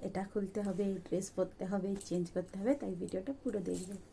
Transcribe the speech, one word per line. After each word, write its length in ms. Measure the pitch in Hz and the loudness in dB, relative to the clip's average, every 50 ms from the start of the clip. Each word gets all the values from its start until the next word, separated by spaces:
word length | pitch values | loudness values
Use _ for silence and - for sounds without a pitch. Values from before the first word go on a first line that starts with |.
| - | -4
এটা 160 | 190 - 185 196 196 | -2 -2 -2 -4 0
খুলতে 280 | - 214 202 190 - 214 208 | 0 0 0 0 0 0 0
হবে, 180 | 196 180 175 202 196 190 185 - | 2 2 2 2 2 2 0 -2
ড্রেস 200 | - - 185 190 - - | 0 0 0 0 0 2
পরতে 280 | - 185 180 - - 196 180 | 2 0 0 0 -4 -2 0
হবে, 160 | 202 196 180 196 196 196 - - | 0 2 2 2 0 -2 0 0
চেঞ্জ 160 | - 180 175 170 - | 2 2 2 2 0
করতে 200 | - 180 - - 196 | -2 -2 -2 -4 0
হবে, 120 | 196 240 285 285 | 4 4 4 4
তাই 120 | 233 196 190 170 | 2 -4 -2 -2
ভিডিওটা 320 | 185 - - 185 190 277 277 269 | -2 -2 -2 -2 -2 -2 -6 -2
পুরো 180 | - 254 214 202 175 185 | -2 0 0 0 0 0
দেখবে। 260 | 180 175 185 185 202 185 - - | 0 0 -2 -6 -8 -10 -10 -14